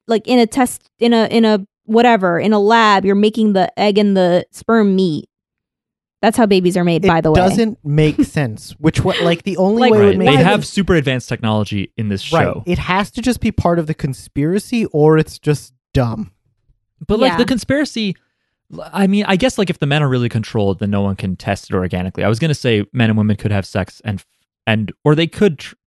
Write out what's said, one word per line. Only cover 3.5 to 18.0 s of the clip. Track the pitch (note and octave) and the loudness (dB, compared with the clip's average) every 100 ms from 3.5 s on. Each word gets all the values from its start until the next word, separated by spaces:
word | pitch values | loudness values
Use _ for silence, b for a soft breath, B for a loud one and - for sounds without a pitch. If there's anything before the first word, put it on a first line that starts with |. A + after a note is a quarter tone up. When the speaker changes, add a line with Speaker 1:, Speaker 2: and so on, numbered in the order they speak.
Speaker 1:
the | F#3+ F3 - | 2 0 0
egg | G#3 G3+ | 0 2
and | G#3 F#3+ | 2 2
the | F3+ F3 - | 2 2 -2
sperm | - - A3+ G#3 F#3+ | -8 0 2 2 2
meet. | F#3+ D3 - _ _ _ _ _ _ _ _ _ | 0 -2 -10 _ _ _ _ _ _ _ _ _
That's | G#3+ A#3 | -2 2
how | A3 | 2
babies | G3 F3+ F3+ | 2 2 0
are | F3 | 0
made, | E3 | 0
Speaker 2:
It | F#3 | 2
Speaker 1:
by | E3 | 2
the | D#3+ | 2
way. | E3+ | 4
Speaker 2:
doesn't | F#3 G3 A3 - | 2 2 -2 -4
make | D3 D3 D#3 D3 | -2 2 2 2
Speaker 1:
<laughs> | |
Speaker 2:
sense. | - D#3+ B2+ G#2+ - - | -2 -2 -4 -6 -16 -4
Which, | D#3 - | -2 0
what, | F#3 F3+ | -2 0
like, | E3+ E3+ | -2 -2
the | G3+ F3 | -4 -2
only | F#3+ A3+ | 0 2
Speaker 1:
Like, | B3 | 2
Speaker 2:
way | G#3+ | 4
it | |
Speaker 3:
Right. | G3+ | 4
Speaker 2:
would | F#3+ | 4
make | A3 | 2
Speaker 3:
They | C#3+ | 4
Speaker 2:
sense | F3 | 4
Speaker 3:
have | G#3 C#3+ | 2 -2
super | - F#3+ F3 | -4 0 0
advanced | C#3 B2+ - | 0 -4 -6
technology | A#2 A2+ G#2+ G2+ G#2 - - | -6 -2 -2 -2 -6 -8 -6
in | G#2+ | -6
this | G2 C#3+ | -6 -2
Speaker 2:
Right. | D#3+ | -2
Speaker 3:
show. | F2+ - C3+ | 0 -4 -4
Speaker 2:
It | F3 | -4
has | - F#3 G3+ | -2 -4 -4
to | - | -4
just | A#3+ A3+ | -4 -2
be | A3+ | -4
part | - F3 E3+ | -2 0 0
of | D#3 | -2
the | D#3 | -6
conspiracy, | C#3+ B2+ - - D3+ G3 - A#3+ G#3+ | -6 -8 -10 -4 -2 -4 -4 -4 -2
or | D3+ D3+ D#3 | 2 4 4
it's | D#3 - | 0 -4
just | - D3 - _ _ | -4 -4 -6 _ _
dumb. | C#3 A#2+ A2+ F2 _ _ _ _ _ _ - - | -2 -2 -4 -10 _ _ _ _ _ _ -12 -4
Speaker 3:
But, | G#3 | -2
like, | C4 | 0
Speaker 1:
Yeah. | E3+ | 0
Speaker 3:
the | A#3+ | -2
conspiracy, | B3+ - C#4 C#4 A#3 | -2 -2 -4 -4 -4